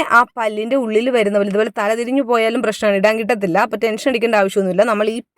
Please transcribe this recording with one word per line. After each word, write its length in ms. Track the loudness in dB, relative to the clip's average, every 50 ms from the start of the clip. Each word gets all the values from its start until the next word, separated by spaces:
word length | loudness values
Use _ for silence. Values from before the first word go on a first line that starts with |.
| 4 4
ആ 100 | 4 4 4 2 -2
പല്ലിൻ്റെ 400 | -4 -4 -4 -4 -4 -4 -2 0
ഉള്ളിൽ 300 | 0 0 0 0 0 0 2
വരുന്ന 260 | 2 2 2 2 0 0
പോലെ, 120 | 0 0
ഇതുപോലെ 200 | 0 0 -2 -2 -2 -4
തല 120 | -2 -2 -2
തിരിഞ്ഞു 280 | -2 -2 -2 0 0
പോയാലും 380 | 0 2 0 2 2 0 0 -2
പ്രശ്നമാണ്, 380 | -2 -2 -2 -2 0 0 2 2
ഇടാൻ 160 | 2 2 2 0
കിട്ടത്തില്ല. 380 | 0 -2 -2 -2 0 0 2 0 0
അപ്പോൾ 140 | 0 -2 -2
ടെൻഷൻ 260 | -4 -2 -2 -2 -2 -2
അടിക്കേണ്ട 260 | 0 0 0 2 2 2
ആവശ്യമൊന്നുമില്ല. 420 | 2 2 0 0 -2 0 2 2 2
നമ്മൾ 240 | 2 2 0 0 -2
ഈ 80 | -2 -6 -8 _ _